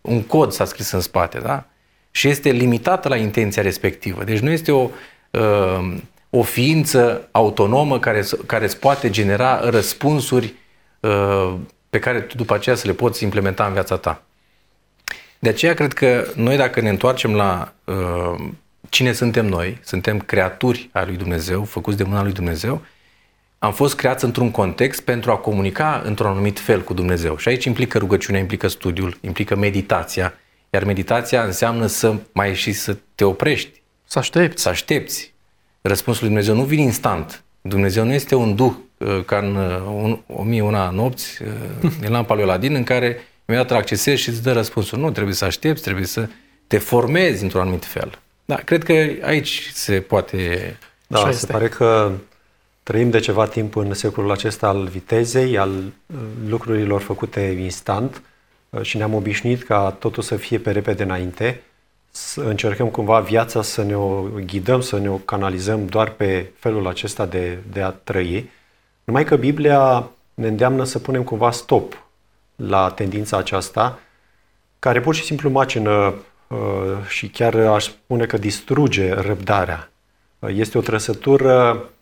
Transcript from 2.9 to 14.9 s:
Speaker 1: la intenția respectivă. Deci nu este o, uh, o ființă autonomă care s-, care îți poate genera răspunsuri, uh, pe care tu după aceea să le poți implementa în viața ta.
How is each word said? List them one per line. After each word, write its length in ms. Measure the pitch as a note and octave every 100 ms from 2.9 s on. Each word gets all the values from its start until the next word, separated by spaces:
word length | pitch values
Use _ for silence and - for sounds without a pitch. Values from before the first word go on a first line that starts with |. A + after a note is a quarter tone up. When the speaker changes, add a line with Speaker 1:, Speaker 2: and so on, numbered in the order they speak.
| F#3 C#3+
Speaker 1:
la 80 | B2
intenția 460 | G#2+ G#2 G#2+ G2
respectivă. 600 | G2 E2+ G2 - - F2+
Deci 140 | G2+ A2
nu 120 | C3
este 220 | D#3+ D#3+
o, 180 | C#3 A#2+ - - _ _
uh, 640 | - G#2+ G#2 F#2 F#2 F#2 F2 - _ _
o 120 | B2+
ființă 840 | A2+ - B2+ D#3+ D#3 C3 A#2+ A2+ -
autonomă 680 | - G#2+ G#2 G2+ C3 D3 B2+
care 240 | A#2+ G#2+
s-, 140 | G2 - -
care 180 | A2+
îți 140 | G#2 -
poate 320 | C#3 C#3 A#2+
genera 600 | G2+ G2+ G2+ B2+ B2 A2+
răspunsuri, 840 | A#2 G2 - C#3+ D3+ A#2+ B2 A2 - _ _ _ _
uh, 540 | G#2+ G2+ G2 G2 F#2 F#2 F#2+ _ _
pe 80 | G#2+
care 220 | - A#2+
tu 160 | - A#2+
după 180 | A2+
aceea 220 | G#2+ - G2+
să 100 | G2+
le 60 |
poți 300 | F2+ A#2+ A2+
implementa 440 | G#2 G#2 G2 F#2+ G#2
în 60 |
viața 240 | F#2+ F#2 F#2
ta. 260 | - D#2 _ _ _ _ _ _ _